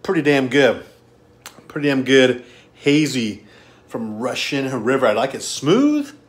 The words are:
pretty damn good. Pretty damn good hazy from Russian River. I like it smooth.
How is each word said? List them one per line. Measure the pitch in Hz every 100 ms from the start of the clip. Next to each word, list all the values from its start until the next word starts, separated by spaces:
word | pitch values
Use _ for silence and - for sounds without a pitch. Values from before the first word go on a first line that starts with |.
pretty | - 180
damn | 147 143 127
good. | 139 127 98 - _ _ _ _ _ - - -
Pretty | 156 143
damn | 135
good | 127 135 127 123 - - _
hazy | _ 147 147 151 131 110 95 - - - _ _
from | - 113 107
Russian | 123 123 - 143 135 127
River. | 110 135
I | 120
like | 107 135
it | 135
smooth. | - - 139 220 294 302 277 -